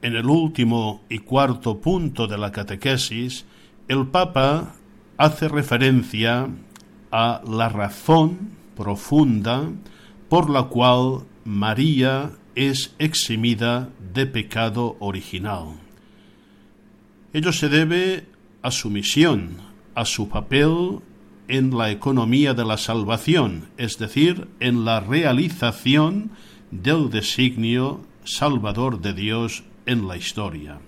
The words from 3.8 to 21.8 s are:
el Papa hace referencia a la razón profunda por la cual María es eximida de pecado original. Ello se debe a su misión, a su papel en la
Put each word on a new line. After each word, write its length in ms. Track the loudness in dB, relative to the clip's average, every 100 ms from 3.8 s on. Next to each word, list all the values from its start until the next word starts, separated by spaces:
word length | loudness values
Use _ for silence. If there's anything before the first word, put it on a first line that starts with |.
| -4
el 220 | -2 0
Papa 680 | 0 2 2 2 2 -4 -14 -20 -20 -20 2
hace 280 | 2 4 -2
referencia 1000 | 0 0 2 6 4 2 -2 0 0 -2 -8 -16 -20 -20 -20 -4
a 300 | 0 0 0 -4
la 200 | -2 0
razón 800 | 0 -4 -6 4 6 6 0 -10 -14 -20 -10
profunda 960 | -6 -6 0 4 4 4 0 -2 -4 -8 -16 -20 -20 -20 0
por 220 | 2 4
la 140 | 2
cual 560 | 0 2 4 4 2 -2 -10 -18
María 880 | -6 -2 0 2 2 4 2 0 -4 -12 -14 -2
es 360 | -2 -2 -6 -4
eximida 920 | -4 -2 -4 0 0 0 0 -2 -4 -12 -8
de 140 | -4 -2
pecado 720 | -4 -6 -2 -2 -2 -4 -6
original. 760 | -8 -8 -8 -10 -6 -8 -10 -16 -20 -20 -20 -20 -20 _ _ _ -20 _ _ _ _ _ -8
Ello 200 | -2 0
se 160 | 0 2
debe 580 | 4 4 2 0 -2 -8 _ _ _
a 100 | -6
su 180 | -6 -4
misión, 680 | -4 -2 4 4 4 -2 -12 -18 -20 -12
a 100 | -6
su 240 | -4 -4 -4
papel 680 | -4 0 4 4 4 -2 -4 -12 -20 -20 -20 -4
en 320 | 0 2
la 140 | 2